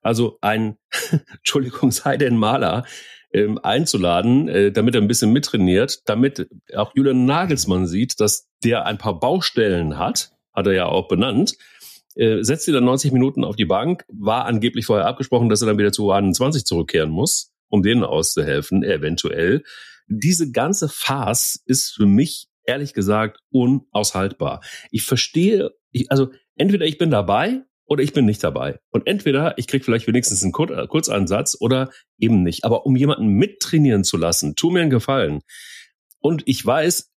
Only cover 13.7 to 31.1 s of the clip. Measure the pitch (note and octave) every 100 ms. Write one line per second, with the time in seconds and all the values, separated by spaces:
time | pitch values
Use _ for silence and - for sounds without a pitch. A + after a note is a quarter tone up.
13.7 | F#2+ C#3+ F3+ - G#2+ G2+ A#2 A#2+ A2 A#2
14.7 | A#2+ - G#2 G#2+ B2+ C3+ B2 A#2 G#2+ A2+
15.7 | G#2 G#2 - G#2 G2 G2 E2+ C#3 D#3 -
16.7 | F2 D#2 E2+ D#2 D#2+ C#3 - - _ _
17.7 | G#2 G2 A#2+ F#2+ D2 - - D2+ C#2+ -
18.7 | F#2+ - E2 D2+ E2 - E2 F2 C#3+ -
19.7 | - - - _ G#2+ C#3+ F3 D3+ A#2+ C#3+
20.7 | G3 D3+ - - C3+ G#2+ A#2+ - - -
21.7 | C3 - - C#3+ G3 D#3+ - - _ -
22.7 | C3 C#3+ - G2 G#2+ A2 - _ C3 B2
23.7 | C3+ _ G#2 G#2 F#2 G2 - C#2+ C#2 -
24.7 | - - A2 - B2+ - D#3+ F#3 G#3 -
25.7 | _ _ - - C#3 C3 - _ - F#3+
26.7 | G3 D#3 D3+ E3+ A2+ G2 G#2 F3+ C4 -
27.7 | _ _ D3 C#3 D3 A2 G2+ E2 C2+ C#2
28.7 | - _ - - G3 D#3+ C3+ D#3+ - B2
29.7 | C3+ - G#2+ - A#2+ - G2 F#2+ - F#2
30.7 | - - D#3+ -